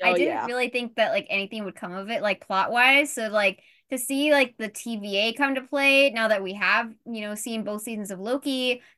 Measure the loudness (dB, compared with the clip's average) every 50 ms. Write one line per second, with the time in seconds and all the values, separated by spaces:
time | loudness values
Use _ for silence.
0 | 2 2 4 4 4 2 0 -2 -4 -2 -2 -2 -2 -2 -2 -4 -4 -2 0 0
1 | 2 2 2 -2 -2 -2 -4 -4 -4 -4 -8 -8 -8 -8 -10 -10 -10 -10 -8 -8
2 | -8 -6 -4 -2 -2 -2 -2 -4 -4 -2 0 0 0 2 4 4 6 6 6 4
3 | 4 0 -2 -6 -4 -2 0 2 2 2 0 -4 _ _ _ _ _ -8 -8 -6
4 | -6 -4 -2 0 2 4 4 4 4 2 -2 -8 -8 -8 -8 -8 -8 -8 -8 -6
5 | -6 -2 0 0 0 0 0 0 0 0 0 -2 -4 -4 -2 2 4 4 6 6
6 | 6 4 4 2 2 2 2 2 0 -4 -4 -2 0 2 2 2 0 -2 -8 _
7 | -12 -10 -8 -8 -6 -6 -8 -8 -6 -6 -6 -4 -4 -4 -6 -6 -6 -8 -8 -6
8 | -6 -8 -8 -6 -4 -4 -4 -2 -2 -2 -2 0 0 0 -2 -2 -6 -20 _